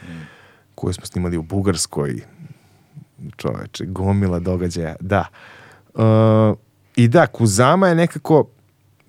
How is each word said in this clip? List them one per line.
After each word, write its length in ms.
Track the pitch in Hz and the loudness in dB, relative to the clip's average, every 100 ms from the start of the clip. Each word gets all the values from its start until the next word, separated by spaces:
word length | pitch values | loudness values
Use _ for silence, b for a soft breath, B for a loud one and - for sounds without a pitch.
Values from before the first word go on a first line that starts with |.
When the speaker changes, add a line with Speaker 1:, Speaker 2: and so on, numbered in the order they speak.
Speaker 1:
Mm. 160 | B 82 76 B B B B | B -20 -20 B B B B
Speaker 2:
koju 180 | - - | -10 -8
smo 140 | 90 - | -8 -10
snimali 300 | - 90 85 | -8 -6 -6
u 60 | |
Bugarskoj. 800 | 80 98 98 80 - - 71 57 - B B B B B B B - - 73 | -6 -6 -4 -4 -6 -6 -8 -8 -14 B B B B B B B -20 -20 -20
Čoveče, 520 | - 71 53 - - 85 | -10 -8 -8 -12 -12 -10
gomila 520 | 92 98 101 98 87 | -4 -2 0 0 -2
događaja, 580 | 90 92 90 87 80 80 | -2 -2 -4 -6 -8 -8
da. 240 | 95 98 - - B B B B B | -2 -2 -2 -10 B B B B B
E, 120 | - 113 110 110 110 110 - _ _ _ - | 0 2 4 4 4 2 0 _ _ _ 2
i 120 | 120 | 4
da, 180 | 170 143 | 4 2
Kuzama 600 | - 117 98 127 180 190 | 2 0 4 4 4 2
je 60 | |
nekako 540 | 165 170 151 - 156 113 _ _ _ _ _ | 2 0 -2 2 2 2 _ _ _ _ _